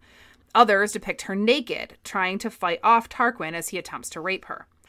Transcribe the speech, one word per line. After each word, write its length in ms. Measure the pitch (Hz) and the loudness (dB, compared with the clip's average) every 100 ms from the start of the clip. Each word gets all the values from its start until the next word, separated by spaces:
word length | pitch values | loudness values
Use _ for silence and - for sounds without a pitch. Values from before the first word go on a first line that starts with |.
| _ - - _ _ | _ -20 -20 _ _
Others 380 | 220 226 196 208 | 4 6 6 2
depict 300 | 196 - - | -2 -6 -8
her 140 | - 196 | -6 0
naked, 600 | 220 277 240 151 - - | 2 2 0 -8 -10 -14
trying 360 | - 202 185 190 | -8 -2 -2 -2
to 120 | 220 | -6
fight 300 | - 175 170 | -4 -2 0
off 260 | - 233 196 | 4 4 2
Tarquin 460 | - 240 247 160 | 0 0 0 -6
as 140 | 170 - | -8 -8
he 100 | 185 | -8
attempts 320 | - 135 - | -8 -10 -12
to 100 | 165 | -8
rape 260 | 175 185 - | -6 -6 -8
her. 200 | - - _ | -14 -16 _